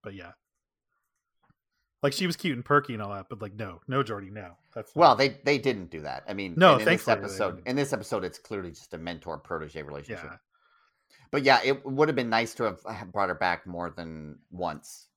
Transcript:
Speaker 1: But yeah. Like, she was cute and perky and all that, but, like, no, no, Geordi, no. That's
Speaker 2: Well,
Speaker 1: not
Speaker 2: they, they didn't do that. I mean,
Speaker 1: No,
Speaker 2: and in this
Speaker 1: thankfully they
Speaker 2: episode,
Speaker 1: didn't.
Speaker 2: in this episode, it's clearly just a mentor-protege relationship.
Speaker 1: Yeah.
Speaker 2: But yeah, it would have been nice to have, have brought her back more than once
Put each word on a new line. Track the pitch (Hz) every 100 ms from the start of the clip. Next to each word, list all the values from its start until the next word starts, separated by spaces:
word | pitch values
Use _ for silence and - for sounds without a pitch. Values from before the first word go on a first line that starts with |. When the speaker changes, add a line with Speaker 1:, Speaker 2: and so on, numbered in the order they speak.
Speaker 1:
But | 110
yeah. | 98 90 - _ _ _ _ _ _ _ _ _ _ _ _ _ _ _ _
Like, | 139
she | 135 185
was | 165
cute | 180 123
and |
perky | 127 143 139
and | 113
all | 101
that, | 101 95
but, | 113
like, | 104
no, | 104 104 85 -
no, | 131
Geordi, | 120 104 95
no. | 107 87 - _
That's | - 110
Speaker 2:
Well, | 143 160
Speaker 1:
not | 120
Speaker 2:
they, | 139 -
they | 143 143
didn't | 135 110 87
do | 82
that. | 73 65 -
I |
mean, | 98 95 87
Speaker 1:
No, | 185
Speaker 2:
and | 135
in | 131
this | 175
Speaker 1:
thankfully | - 107
they |
Speaker 2:
episode, | 101 95 101 90
Speaker 1:
didn't. | 104
Speaker 2:
in | 131
this | 139
episode, | 123 101 110
it's | 92 -
clearly | - 104 87
just | 78 -
a | 85
mentor-protege | 82 85 85 78 - 82 78 78
relationship. | 73 71 71 - 71
Speaker 1:
Yeah. | 71 _ _ _ _ _ _ _ _ _
Speaker 2:
But | 143
yeah, | 135 123
it | 131 135
would | 135 135 151
have | 139
been | 120
nice | 113 113
to | -
have, | 113 92 -
have | 107 95
brought | 101 95
her |
back | 87 92 87 95
more | 85 87
than | 80 82 78 76 73 _
once | 90 87 73 - - _